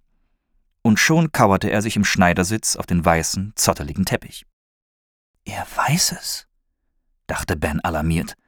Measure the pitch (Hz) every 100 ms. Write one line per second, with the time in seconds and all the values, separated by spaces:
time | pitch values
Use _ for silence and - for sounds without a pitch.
0 | _ _ _ _ _ _ _ _ - 190
1 | - 160 160 - 110 95 104 107 107 104
2 | 98 - 90 87 87 110 - - - 87
3 | 85 82 80 95 101 - - - 76 80
4 | 92 123 - - - _ _ _ _ _
5 | _ _ _ _ - 101 - - - 170
6 | - 175 - - - _ _ _ _ _
7 | _ _ - - - 80 78 76 - 78
8 | 80 82 - -